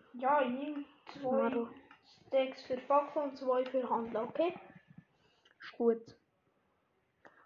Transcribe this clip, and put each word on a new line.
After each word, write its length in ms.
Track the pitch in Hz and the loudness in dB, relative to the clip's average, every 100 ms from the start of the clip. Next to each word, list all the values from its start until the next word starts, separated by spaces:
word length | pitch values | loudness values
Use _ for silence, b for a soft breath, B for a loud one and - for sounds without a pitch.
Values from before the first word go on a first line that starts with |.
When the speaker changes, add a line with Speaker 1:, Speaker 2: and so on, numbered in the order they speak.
| _ | _
Speaker 1:
Ja, 280 | 247 247 294 | -2 2 4
ich 80 | 254 | 2
nehm 360 | 254 294 285 285 _ - | -2 -6 -8 -10 _ -18
zwei 360 | 277 269 226 233 | -8 0 2 2
Speaker 2:
Maro. 180 | 247 233 - - - _ - - | 0 -2 -8 -20 -20 _ -20 -2
Speaker 1:
Stacks 360 | 269 262 - - | 0 0 -4 -6
für 140 | 254 | -4
Fackeln 500 | - 285 294 311 285 | 2 2 2 -2 -2
und 80 | 269 | -2
zwei 260 | 254 254 254 | 0 2 2
für 220 | 262 233 | 0 0
Handel, 300 | 240 226 220 | 0 -2 -4
okay? 380 | 240 - 339 349 - - - - - _ _ _ _ - | -2 0 0 0 -12 -20 -20 -20 -20 _ _ _ _ -20
Speaker 2:
Ist 120 | - - | -12 0
gut. 380 | 233 226 226 - _ _ _ _ _ _ _ _ _ _ - b | 2 2 -2 -20 _ _ _ _ _ _ _ _ _ _ -20 b